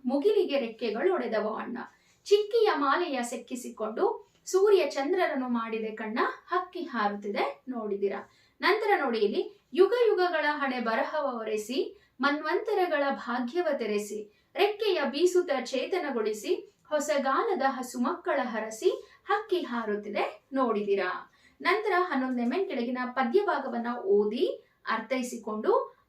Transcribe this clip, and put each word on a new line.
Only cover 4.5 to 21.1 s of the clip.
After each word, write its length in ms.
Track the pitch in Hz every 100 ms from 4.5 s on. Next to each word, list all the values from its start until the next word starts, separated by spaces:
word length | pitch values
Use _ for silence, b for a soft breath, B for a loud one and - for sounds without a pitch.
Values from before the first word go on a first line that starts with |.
| 370 403 392 285
ಚಂದ್ರರನ್ನು 580 | 294 277 370 330 269 254
ಮಾಡಿದೆ 400 | 233 226 220 220
ಕಣ್ಣ, 300 | 214 214 233 359 - -
ಹಕ್ಕಿ 320 | 349 359 349
ಹಾರುತ್ತಿದೆ 800 | 269 240 202 202 202 208 - - -
ನೋಡಿದಿರ. 440 | 240 214 196 202 202 - b b b
ನಂತರ 300 | 311 427 427 381 269
ನೋಡಿ, 140 | 226
ಇಲ್ಲಿ 420 | 202 285 415 - _ 262
ಯುಗ 180 | 392 494 466
ಯುಗಗಳ 360 | 370 359 320 294
ಹಣೆ 320 | 294 277 254
ಬರಹವ 560 | 226 226 285 311 277 240
ಒರೆಸಿ, 640 | 220 214 214 269 - B B _
ಮನ್ವಂತರಗಳ 800 | 269 294 311 359 427 415 349 294 277
ಭಾಗ್ಯವ 560 | 214 240 247 240 349 339 277
ತೆರೆಸಿ, 680 | 214 208 208 214 214 _ _ 277
ರೆಕ್ಕೆಯ 460 | 403 415 427 349 269
ಬೀಸುತ್ತ 400 | 269 359 359 349 254 240
ಚೇತನಗೊಳಿಸಿ, 1080 | 262 320 370 294 233 214 208 302 392 - _ _
ಹೊಸ 220 | 302 285 285
ಗಾನದ 440 | 269 277 453 339 269
ಹಸು 320 | 254 247 254
ಮಕ್ಕಳ 420 | 254 359 359 294
ಹರಸಿ, 640 | 240 220 220 220 359 523 B B -
ಹಕ್ಕಿ 360 | 415 427 349
ಹಾರುತ್ತಿದೆ 840 | 254 240 220 208 208 226 - - _
ನೋಡಿದಿರ. 480 | 269 247 208 202 196 180